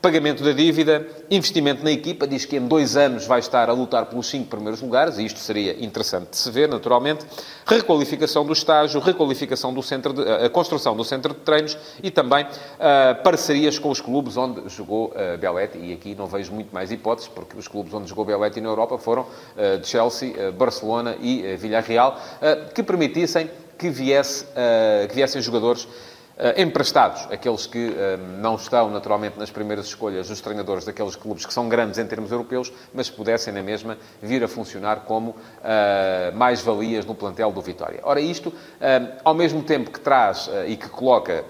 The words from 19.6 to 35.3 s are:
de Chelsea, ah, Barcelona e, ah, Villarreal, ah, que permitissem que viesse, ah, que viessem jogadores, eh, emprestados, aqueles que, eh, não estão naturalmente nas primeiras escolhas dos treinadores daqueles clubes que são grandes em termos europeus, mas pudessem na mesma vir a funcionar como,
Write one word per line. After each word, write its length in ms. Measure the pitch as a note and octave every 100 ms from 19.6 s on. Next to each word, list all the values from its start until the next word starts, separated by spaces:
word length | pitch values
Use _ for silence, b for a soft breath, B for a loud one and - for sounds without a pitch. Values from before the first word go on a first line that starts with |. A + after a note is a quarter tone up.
| G2+ F#2+
de 100 | -
Chelsea, 460 | A#2+ A#2 - C3 -
ah, 140 | F#2+
Barcelona 640 | F#2 B2+ - G#2+ A#2 A#2+ G#2+
e, 240 | A#2+ B2+ F#2+
ah, 100 | F#2+
Villarreal, 640 | A2 A2 A2+ A2+ C3 - B B
ah, 280 | D3+ D3+ D3+ -
que 80 |
permitissem 680 | G#3 F#3 D3 D#3+ E3 E3 D#3+ - - -
que 120 | F3
viesse, 560 | C3 C3+ C#3 C#3 - -
ah, 540 | C3+ A#2+ A2+ A2 G#2+ G2+
que 80 | B2+
viessem 260 | C3+ C3+
jogadores, 460 | A#2 A#2 A#2 A#2+ - B B B B -
eh, 280 | B2 -
emprestados, 640 | F3 - - D3 A2 - -
aqueles 360 | - B2 A2 -
que, 260 | A#2 A#2 G2+
eh, 220 | G2 F#2 F#2 F#2+
não 160 | A2 A2
estão 340 | - A#2+ A2
naturalmente 480 | G#2 G#2 G#2 G#2 G#2
nas 140 | G#2
primeiras 340 | - G#2+ G#2 G2
escolhas 440 | - G#2+ F#2 F#2
dos 120 | G#2
treinadores 420 | - G#2+ F#2+ F#2+
daqueles 320 | F#2 - G#2 -
clubes 300 | A2 F#2+ -
que 80 |
são 160 | - A#2
grandes 300 | A#2 A2 G2+
em 80 | A2
termos 240 | A2 G#2
europeus, 420 | A#2+ A2+ B2+ B2 B B
mas 160 | B2+ B2
pudessem 460 | - G#2+ A2+ A2+
na 80 | G2+
mesma 380 | G2 G#2+ A2+ G#2+ B B
vir 240 | G#2 C3
a 40 | A#2
funcionar 540 | - G#2 G2+ G2+ G#2+ -
como, 300 | A2 A2+